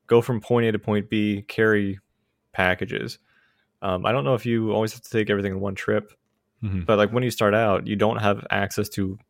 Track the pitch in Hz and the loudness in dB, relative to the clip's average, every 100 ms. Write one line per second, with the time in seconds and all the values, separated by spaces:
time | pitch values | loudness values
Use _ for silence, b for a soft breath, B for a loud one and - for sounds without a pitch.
0 | - 117 120 117 - 120 113 107 110 104 | 4 4 4 -4 0 2 2 0 0 -2
1 | 107 110 104 101 - - 110 104 98 98 | 0 0 0 -2 -4 0 2 4 0 -6
2 | _ _ _ _ _ - 92 90 98 - | _ _ _ _ _ 0 0 0 -4 -6
3 | - - _ _ _ _ _ - 98 92 | -8 -12 _ _ _ _ _ -10 -4 -2
4 | 95 131 139 120 120 117 110 104 110 - | 0 0 0 -2 0 0 0 0 -2 -6
5 | - 113 104 101 98 95 98 98 - 104 | -4 -2 0 0 0 -4 -6 -6 -2 -2
6 | - _ _ _ _ - 107 95 87 104 | -4 _ _ _ _ -10 -4 -4 2 4
7 | 104 120 123 - 104 107 110 92 - 104 | 4 2 -2 2 2 4 2 0 -2 0
8 | 107 110 104 104 - 98 98 - 101 - | 0 2 0 0 -2 -2 -2 -4 -4 -4
9 | 95 98 | -6 -6